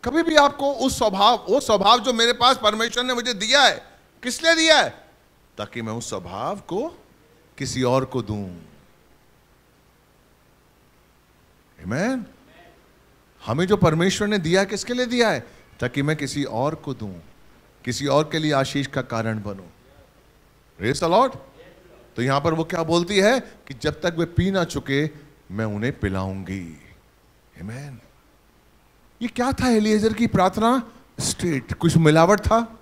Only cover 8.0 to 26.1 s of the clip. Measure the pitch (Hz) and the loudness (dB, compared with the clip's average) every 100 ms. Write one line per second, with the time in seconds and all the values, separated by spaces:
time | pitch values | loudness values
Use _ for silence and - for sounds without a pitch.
8 | 131 131 107 104 98 87 82 - _ _ | 0 -6 -6 -8 -10 -14 -20 -20 _ _
9 | _ _ _ _ _ _ _ _ _ _ | _ _ _ _ _ _ _ _ _ _
10 | _ _ _ _ _ _ _ _ _ _ | _ _ _ _ _ _ _ _ _ _
11 | _ _ _ _ _ _ _ _ 85 123 | _ _ _ _ _ _ _ _ -8 -4
12 | 214 262 208 - _ - - _ _ _ | -4 -4 -8 -18 _ -20 -20 _ _ _
13 | _ _ _ _ - 123 180 202 175 156 | _ _ _ _ -6 -2 0 4 4 4
14 | 180 185 208 208 160 185 196 202 - 247 | 0 0 -2 -2 2 2 0 -4 -6 -4
15 | 247 240 226 147 - - _ - 123 143 | -2 2 2 0 -6 -20 _ -8 -4 -2
16 | 143 156 139 143 135 110 139 156 - 113 | -2 -2 -4 -6 -6 -2 -4 -4 -10 -10
17 | 107 87 - - - _ _ _ - 117 | -10 -12 -18 -20 -20 _ _ _ -8 -4
18 | 139 139 156 160 156 143 135 143 131 - | 2 2 2 -2 0 0 0 -2 -4 -6
19 | 123 117 113 110 101 95 87 _ _ _ | -4 -4 -4 -4 -8 -12 -16 _ _ _
20 | _ _ _ _ _ _ _ _ 107 143 | _ _ _ _ _ _ _ _ -4 -2
21 | 165 185 262 - - - - - _ - | 2 2 2 -2 -20 -20 -20 -20 _ -20
22 | - - 127 139 160 160 160 175 160 170 | -16 -4 0 2 0 -2 -2 -4 0 0
23 | 175 202 202 254 - - - 131 147 147 | 2 2 4 2 -2 -20 -18 -6 -6 -2
24 | 175 165 165 170 180 190 170 - 127 139 | -4 -2 -2 0 0 0 -2 -4 -2 -2
25 | 151 151 - _ _ 98 110 104 120 147 | -2 -6 -20 _ _ -6 -4 -4 -6 -4
26 | 101 | -4